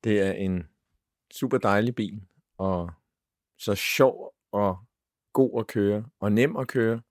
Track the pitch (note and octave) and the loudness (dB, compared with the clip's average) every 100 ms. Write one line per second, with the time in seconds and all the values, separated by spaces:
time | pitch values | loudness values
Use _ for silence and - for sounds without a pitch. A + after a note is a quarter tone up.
0 | A2+ G#2 G2 - F#2+ F2+ D#2+ _ _ _ | 2 2 2 0 -2 -4 -6 _ _ _
1 | _ _ _ - C3 B2+ G#2+ G2+ A#2 A#2+ | _ _ _ -8 -2 0 2 2 2 -2
2 | G#2 G#2 F#2+ _ _ - F#2+ F2+ E2+ E2 | -6 -8 -18 _ _ -6 -2 -2 -6 -12
3 | _ _ _ _ _ _ - G2+ - - | _ _ _ _ _ _ -4 -4 -2 4
4 | C3 - - _ _ G2+ G2+ F#2 G#2 _ | 4 2 -14 _ _ -2 0 -2 -10 _
5 | _ _ _ - C3 A#2 A2 A2 G2+ G#2 | _ _ _ 2 2 0 -4 0 0 0
6 | A2 _ G2+ G#2 C#3 C#3+ B2+ C3 A2+ A2+ | -6 _ 0 4 2 0 -4 0 0 -2
7 | _ | _